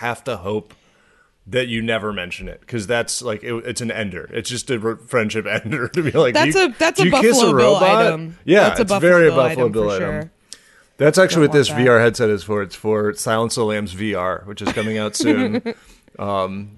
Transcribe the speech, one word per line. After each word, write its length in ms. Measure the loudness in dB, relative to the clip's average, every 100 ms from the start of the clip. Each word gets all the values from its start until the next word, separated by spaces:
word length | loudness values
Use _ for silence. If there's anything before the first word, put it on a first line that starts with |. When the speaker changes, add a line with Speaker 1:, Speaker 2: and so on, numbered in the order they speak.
Speaker 1:
have 240 | -8 -6
to 140 | -8 -8
hope 360 | -6 -6 -8 _ _ _ _ _ _ _ -8
that 220 | -6 -4
you 120 | -4
never 320 | -2 -4 -4
mention 360 | -8 -10 -12 -14
it, 180 | -16 -10
'cause 220 | -8 -4
that's, 340 | -4 -4 -6
like, 220 | -8 -8
it, 100 | -8 -8
it's 160 | -8 -8
an 120 | -8
ender. 360 | -6 -8 -10 -10
It's 180 | -10 -8
just 180 | -8 -6
a 120 | -4
r-, 140 | -4 -6
friendship 500 | -4 -2 -2 -4 -4
<laughs> 180 | -4
ender 220 | -4 -6 -6
to 160 | -4
be 80 | -2
like, 240 | 2 2
Speaker 2:
That's 220 | 2 2 2
Speaker 1:
"You, 80 |
Speaker 2:
a, 100 | 0 0
that's 220 | -2 2
a 60 |
Speaker 1:
you 60 | 2
kiss 260 | 4 4 4
a 40 |
Speaker 2:
Buffalo 120 | 4 6
Bill 160 | 4
Speaker 1:
robot?" 320 | 6 4 4 2
Speaker 2:
item. 320 | 0 -6 -8
Speaker 1:
Yeah, 160 | 2 4
Speaker 2:
That's 160 | 6 2
a 20 |
Speaker 1:
it's 60 | 0
Speaker 2:
Buffalo 220 | 2 6
Speaker 1:
very 160 | 6 6
Speaker 2:
Bill 80 | 4
Speaker 1:
Buffalo 280 | 2 2 0
Speaker 2:
item 60 |
Speaker 1:
Bill 100 | 0
Speaker 2:
for 100 | 0
Speaker 1:
item. 260 | -2 -4 -6
Speaker 2:
sure. 80 | -10 _ _ -20 _ _ _ 0
Speaker 1:
That's 200 | 2 4
actually 280 | 4 4 4
Speaker 2:
Don't 80 |
Speaker 1:
what 40 | 4
this 100 | 2
Speaker 2:
want 80 | 2
that. 60 |
Speaker 1:
V 40 | 4
R 120 | 4
headset 300 | 4 2 0
is 140 | -2
for. 180 | -4 -6
It's 140 | -6 -6
for 360 | -4 -2 -2
Silence 420 | -4 -2 -2 -2 -2
of 60 |
the 20 |
Lambs 280 | -4 -4 -6
V 220 | -8 -6
R, 280 | -4 -4 -6
which 180 | -10 -10
is 100 | -6
coming 260 | -4 -4 -4
out 180 | -6 -4
soon. 580 | -2 0 0 -4 -6 -12
Speaker 2:
<laughs> 400 | _ -20 _ -12
Speaker 1:
Um, 540 | -6 -4 -4 -6 -14